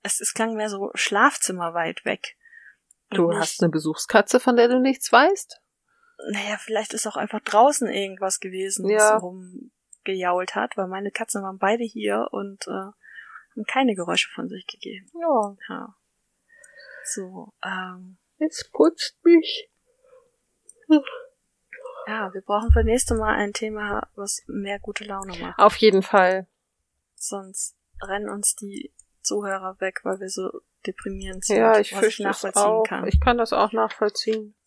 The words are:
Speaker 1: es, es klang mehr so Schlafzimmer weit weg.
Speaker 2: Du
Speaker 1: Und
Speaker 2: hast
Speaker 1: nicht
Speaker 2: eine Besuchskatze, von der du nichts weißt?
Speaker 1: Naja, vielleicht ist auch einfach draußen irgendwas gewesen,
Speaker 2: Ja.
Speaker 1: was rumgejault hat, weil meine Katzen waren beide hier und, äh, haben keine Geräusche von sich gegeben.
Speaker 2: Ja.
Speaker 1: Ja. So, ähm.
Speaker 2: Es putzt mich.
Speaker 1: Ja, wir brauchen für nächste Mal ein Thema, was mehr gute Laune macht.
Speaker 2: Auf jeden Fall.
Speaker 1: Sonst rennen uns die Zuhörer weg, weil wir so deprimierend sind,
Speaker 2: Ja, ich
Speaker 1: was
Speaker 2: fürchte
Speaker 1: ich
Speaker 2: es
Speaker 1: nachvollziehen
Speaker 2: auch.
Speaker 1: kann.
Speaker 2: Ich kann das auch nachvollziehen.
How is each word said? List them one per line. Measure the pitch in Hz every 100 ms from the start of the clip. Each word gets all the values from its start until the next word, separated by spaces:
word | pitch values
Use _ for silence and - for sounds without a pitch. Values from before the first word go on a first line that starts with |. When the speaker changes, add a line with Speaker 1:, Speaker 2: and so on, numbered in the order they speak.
Speaker 1:
es, | 208 -
es | -
klang | - 226
mehr | 220 214
so | 196 202
Schlafzimmer | - - 202 269 - - 180 170
weit | 170 165 175
weg. | - 208 - _ _ - - _ _ _ _
Speaker 2:
Du | 190 170
Speaker 1:
Und | 202
Speaker 2:
hast | 165
Speaker 1:
nicht | -
Speaker 2:
eine | 170
Besuchskatze, | 156 156 156 - 220 202 254
von | - 240
der | 240
du | 254
nichts | 262 262 -
weißt? | 233 320 392 - - _ _ _ _ _ - -
Speaker 1:
Naja, | 202 208 208
vielleicht | - 214 214
ist | 220 214
auch | -
einfach | 208 214
draußen | - 208 262 285 226
irgendwas | 196 196 190 190 -
gewesen, | 190 185 196 202 190
Speaker 2:
Ja. | 214 214 214
Speaker 1:
was |
rumgejault | 180 185 185 185 - _ _ - - 190 180 180 185
hat, | 208 247 -
weil | 185
meine | 190 202
Katzen | - 226 202
waren | 190 190
beide | 196 233
hier | 226 220 208 208 -
und, | 202 202 196 -
äh, | 190 196 _ - - - - _ -
haben | 214
keine | 262 269 190
Geräusche | 170 175 -
von | - 170
sich | 185 -
gegeben. | - 190 190 190 339
Speaker 2:
Ja. | 330 254 202 196 -
Speaker 1:
Ja. | 190 - _ _ _ _ _ _ _ - - - -
So, | - - 185 185 202 _
ähm. | 190 190 185 185 185 185 _ _
Speaker 2:
Es | 311 - -
putzt | - 320 330 - _
mich. | 339 330 - - - _ _ _ _ - _ _ _ _ - _ - 302 277 494 - _ _ _ _ - 508 - -
Speaker 1:
Ja, | 220 196
wir | 190
brauchen | - 208 226
für | 233
nächste | 220 247 -
Mal | 226 214
ein | - 202
Thema, | - 220 214 208 208 -
was | - 202 - -
mehr | 208 196 202
gute | - -
Laune | 208 190 196 175
macht. | 170 -
Speaker 2:
Auf | 208 -
jeden | 220 190
Fall. | 190 202 185 190 185 _ _ _ _ _ _ _
Speaker 1:
Sonst | - 202 190 196 - _ _ -
rennen | 202 196 208
uns | 202 202
die | - 202 196 - _ _ _
Zuhörer | - 202 202 196 190 190
weg, | 190 -
weil | - 190
wir | 190
so | - 190 - _ _ -
deprimierend | - 196 190 190 185
sind, | - 208
Speaker 2:
Ja, | 226 220
ich | 208
Speaker 1:
was | 196
Speaker 2:
fürchte | 202 220
Speaker 1:
ich | 202
Speaker 2:
es | 202
Speaker 1:
nachvollziehen | 196 202
Speaker 2:
auch. | 208 220
Speaker 1:
kann. | 220 185 190
Speaker 2:
Ich | -
kann | - 240
das | 226
auch | - 208
nachvollziehen. | 220 220 - 208 - - 220 214 _